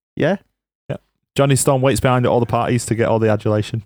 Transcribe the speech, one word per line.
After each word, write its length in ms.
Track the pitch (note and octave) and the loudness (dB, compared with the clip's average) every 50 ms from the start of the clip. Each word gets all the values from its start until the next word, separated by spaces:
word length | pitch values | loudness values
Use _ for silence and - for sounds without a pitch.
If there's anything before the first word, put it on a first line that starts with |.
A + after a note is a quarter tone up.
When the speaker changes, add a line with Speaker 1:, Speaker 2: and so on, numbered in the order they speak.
| _ _ _ | _ _ _
Speaker 1:
Yeah. 220 | - C#3 D3+ G3 G3 - _ _ _ _ _ _ _ _ - | -4 -2 -2 -2 -4 -8 _ _ _ _ _ _ _ _ -14
Speaker 2:
Yep. 120 | C#3 - - _ _ _ _ _ _ | -14 -14 -14 _ _ _ _ _ _
Johnny 200 | - C#3 C#3 C#3 | 0 2 2 2
Storm 260 | B2+ - D3+ C#3 C3 | 2 2 0 0 2
waits 180 | B2+ C3+ A#2 - | 2 0 0 0
behind 260 | - C3 B2 B2+ B2 | 0 0 0 2 2
at 40 | F2 | 2
all 100 | E2+ A#2+ | 2 0
the 60 | A#2 | 2
parties 400 | - - A#2+ A2+ D2 B2 A#2+ - - | 2 0 0 0 0 -2 -2 -2 -2
to 80 | A2+ | -2
get 120 | A2 A2+ - | 0 0 0
all 100 | A2+ A2+ | 2 2
the 100 | A2+ G#2+ | 2 2
adulation. 540 | G#2 G#2 - A2 G#2+ G#2+ G#2 - - A2+ - | 0 0 0 0 -2 0 -2 -4 -6 -8 -10